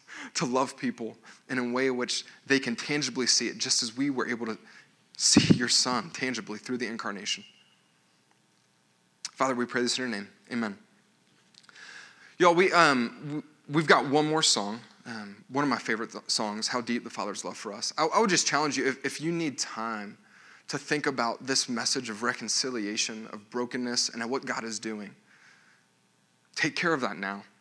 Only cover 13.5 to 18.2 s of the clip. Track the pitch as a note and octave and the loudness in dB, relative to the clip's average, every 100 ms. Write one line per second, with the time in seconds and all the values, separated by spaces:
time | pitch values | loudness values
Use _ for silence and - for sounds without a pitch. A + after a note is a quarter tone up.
13.5 | _ - D3 D3 D#3+ C3+ C#3+ D3+ D#3 D3+ | _ -2 0 6 4 6 2 4 2 2
14.5 | A#2 G2+ A2+ - - B2 A2+ G#2 G2 - | 2 0 -6 -12 -18 -12 -12 -12 -16 -4
15.5 | C3 C#3+ A#2 - A2 A2 - - - A2 | 0 0 0 -2 -2 -4 -8 -2 -2 -2
16.5 | G#2 G#2+ B2+ A#2 A#2+ A#2 - G2+ F2+ F2+ | -2 -4 -4 -2 -4 -4 -8 -6 -6 -8
17.5 | - A2 G#2 - - D#3+ G3+ | -8 -10 -6 -4 0 4 6